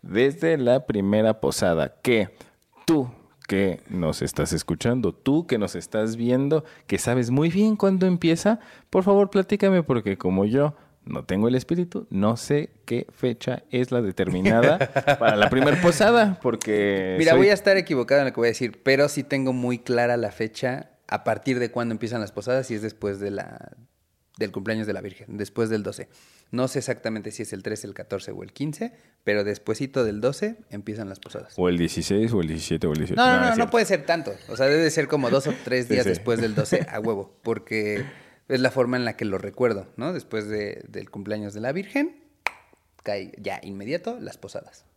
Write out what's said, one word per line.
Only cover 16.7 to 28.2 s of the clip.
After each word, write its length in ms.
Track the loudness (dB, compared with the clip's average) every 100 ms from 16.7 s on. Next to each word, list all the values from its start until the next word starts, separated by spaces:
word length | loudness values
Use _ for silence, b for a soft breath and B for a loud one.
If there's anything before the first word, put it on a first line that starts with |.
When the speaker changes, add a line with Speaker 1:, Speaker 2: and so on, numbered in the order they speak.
| 2 2 0 0 2
Speaker 2:
Mira, 120 | 6
Speaker 1:
soy 80 | 8
Speaker 2:
voy 100 | 8
a 40 |
estar 220 | 6 4 2
equivocado 460 | 2 -2 2 2
en 60 | 2
lo 40 |
que 60 | 2
voy 80 | 2
a 40 |
decir, 300 | 2 -4 -2
pero 260 | 2 4 4
sí 140 | 0
tengo 280 | -2 -2 0
muy 280 | 0 -2 -4
clara 360 | 0 2 2 0
la 160 | -2
fecha 600 | -4 -6 -4 -4 -4 -10 _ -6
a 160 | -4 -2
partir 340 | -2 0 -2
de 120 | -2
cuándo 200 | -4 -4
empiezan 280 | -4 -6 -6
las 100 | -6
posadas 400 | -8 -2 -2 -2
y 40 | -6
es 60 |
después 360 | -6 -6 -6 -4
de 120 | -6
la... 400 | -8 -10 -16 -20 -20 -20 _ _ _ _ -8
del 140 | -6
cumpleaños 340 | -6 -4 -4 -4
de 60 |
la 80 | -6
Virgen, 340 | -8 -16 -16 -12
después 320 | -8 -4 -2
del 120 | -2
doce. 240 | -4 -10 -16 b b b b
No 160 | -4 -2
sé 120 | -4
exactamente 500 | -6 -6 -6 -8 -10
si 140 | -12
es 100 | -12
el 80 | -10
trece, 240 | -8 -8 -10
el 80 |
catorce 380 | -14 -10 -10